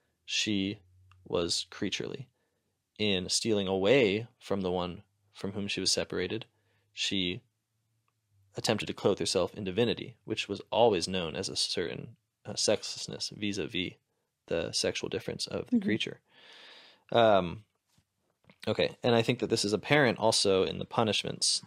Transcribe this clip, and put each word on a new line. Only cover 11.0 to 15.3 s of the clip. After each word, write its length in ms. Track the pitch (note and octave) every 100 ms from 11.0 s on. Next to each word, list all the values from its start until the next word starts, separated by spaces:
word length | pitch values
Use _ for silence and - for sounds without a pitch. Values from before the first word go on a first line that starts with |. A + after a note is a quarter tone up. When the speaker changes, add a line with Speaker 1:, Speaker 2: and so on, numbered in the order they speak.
| F2
Speaker 1:
known 300 | F#2 E2 D#2+
as 120 | F2+
a 60 | C2
certain, 600 | - - D2+ A#1+ - - _ _ -
uh, 80 |
sexlessness 760 | - - G#2 - - - - - -
vis-a-vis 560 | G#2 F#2+ C#2+ F#2 F2+ - _ _ _ _ -
the 260 | E2 -
sexual 360 | - G2 - -
difference 360 | - -